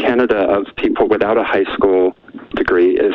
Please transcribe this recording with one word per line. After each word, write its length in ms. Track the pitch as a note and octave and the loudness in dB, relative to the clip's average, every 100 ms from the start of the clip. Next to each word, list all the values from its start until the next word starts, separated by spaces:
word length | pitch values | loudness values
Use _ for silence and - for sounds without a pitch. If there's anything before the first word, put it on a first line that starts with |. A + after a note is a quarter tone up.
| - | 0
Canada 300 | A#2+ B2 G#2+ F#2+ G2 | 0 0 0 0 -2
of 60 | G2 - | -4 -4
people 300 | G#2+ - G#2+ | -4 0 0
without 220 | G#2 G2+ A2 | 0 0 0
a 0 | G2+ | 0
high 140 | G2+ F#2+ | -2 -2
school 420 | - G2+ F#2 F#2 - - - - - | 0 0 2 0 -2 -20 -20 -10 -4
degree 380 | - F2+ F2+ F#2 | 0 2 2 2
is 160 | G#2 | 0